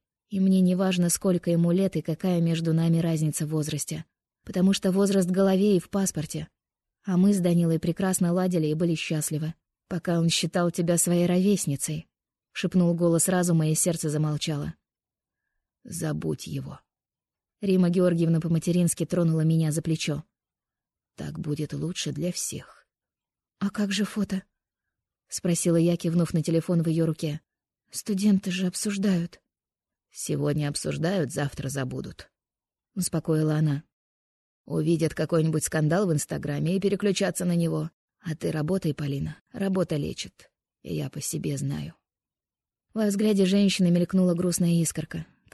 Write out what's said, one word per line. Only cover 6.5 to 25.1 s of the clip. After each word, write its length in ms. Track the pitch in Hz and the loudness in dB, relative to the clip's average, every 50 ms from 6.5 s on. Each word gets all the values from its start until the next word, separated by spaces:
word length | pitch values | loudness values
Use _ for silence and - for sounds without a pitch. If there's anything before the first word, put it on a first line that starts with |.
| _ _ _ _ _ _ _ _ _ _ _ | _ _ _ _ _ _ _ _ _ _ _
А 120 | 196 180 | 0 2
мы 160 | 175 190 202 | 4 6 6
с 60 | 202 190 | 4 4
Данилой 400 | 175 175 170 170 170 165 165 160 | 4 2 4 4 4 2 2 0
прекрасно 540 | - 170 165 - - 185 185 - 180 170 | 0 -2 -2 0 0 0 0 2 2 2
ладили 340 | 175 185 180 185 180 165 156 | 2 2 0 0 0 0 0
и 80 | 151 156 | 0 0
были 200 | 156 175 170 165 | 0 0 0 0
счастливы, 600 | 160 - - 160 151 151 - 156 147 156 156 - _ _ _ _ _ _ - | -2 -2 -4 -4 -4 -2 -4 -4 -4 -4 -6 -8 _ _ _ _ _ _ -8
пока 300 | 190 165 - 190 170 170 | -8 -6 -2 -2 0 2
он 100 | 165 165 | 2 2
считал 420 | - - - 165 - 185 175 170 | 2 0 0 -2 0 0 0 0
тебя 260 | - - 170 165 170 170 | 0 0 0 2 2 2
своей 280 | - 175 175 175 175 | 2 2 2 4 4
ровесницей, 840 | 175 175 180 185 208 202 - - - 139 - - - 151 156 - _ _ _ _ _ _ _ _ _ | 4 2 2 4 2 2 2 0 -2 -4 -4 -4 -6 -6 -8 -10 _ _ _ _ _ _ _ _ _
шепнул 420 | - - - 175 - 185 175 170 175 | -8 -6 -4 0 2 2 2 2 2
голос 340 | 165 175 170 165 165 - - | 2 2 2 2 2 2 2
разума, 400 | 190 180 175 175 170 160 156 156 | 2 2 2 2 2 2 2 2
и 60 | 156 | 0
сердце 340 | - - 180 165 170 - 156 | 0 0 0 -2 -2 -2 -2
замолчало. 640 | 147 151 151 151 151 147 - - 151 143 147 156 - _ _ _ _ _ _ _ _ _ _ _ _ _ _ _ _ _ _ _ _ _ - | -2 -2 0 -2 -2 -2 -4 -4 -4 -4 -6 -8 -10 _ _ _ _ _ _ _ _ _ _ _ _ _ _ _ _ _ _ _ _ _ -16
«Забудь 640 | - 175 165 160 156 151 156 160 160 147 - - | -12 -8 -6 -4 -4 -4 -4 -4 -4 -6 -6 -8
его». 340 | 165 147 - 65 69 69 - _ _ _ _ _ _ _ _ _ _ _ _ _ _ _ _ | -10 -10 -10 -10 -10 -14 -16 _ _ _ _ _ _ _ _ _ _ _ _ _ _ _ _
Римма 300 | 208 202 185 185 180 170 | 0 2 4 4 4 4
Георгиевна 500 | 175 190 180 180 170 165 170 160 165 160 | 4 4 4 4 4 2 2 2 2 2
по-матерински 640 | 165 165 165 160 - 180 170 180 175 160 - - 165 | 0 0 0 0 0 2 2 2 2 2 0 -2 -4
тронула 380 | - - 175 170 165 160 160 | -2 0 0 2 2 2 2
меня 280 | 156 160 160 160 160 156 | 2 2 2 2 2 0
за 120 | 147 165 | -2 -2
плечо. 420 | - 165 156 - - - 143 147 - _ _ _ _ _ _ _ _ _ _ _ _ _ _ _ _ _ _ | -2 -2 -2 -2 -2 -4 -4 -6 -8 _ _ _ _ _ _ _ _ _ _ _ _ _ _ _ _ _ _
«Так 220 | - - 147 151 160 | -14 -12 -10 -10 -8
будет 340 | - 151 147 160 151 143 | -6 -6 -6 -6 -6 -6
лучше 400 | - 143 151 165 185 - - 151 | -6 -6 -6 -6 -6 -6 -8 -6
для 200 | 139 147 160 180 | -6 -4 -6 -6
всех». 540 | 175 - - - - - - - - - _ _ _ _ _ _ _ _ _ _ _ _ _ _ _ - | -4 -6 -8 -8 -10 -12 -14 -16 -20 -20 _ _ _ _ _ _ _ _ _ _ _ _ _ _ _ -6
«А 120 | 202 202 | -6 -4
как 220 | - - 208 196 | -2 -2 -2 -2
же 120 | 196 196 208 | -2 -2 -4
фото?» 380 | - - 214 196 - 190 190 - _ _ _ _ _ _ _ _ _ _ _ _ _ | -2 -2 -4 -4 -2 -4 -6 -6 _ _ _ _ _ _ _ _ _ _ _ _ _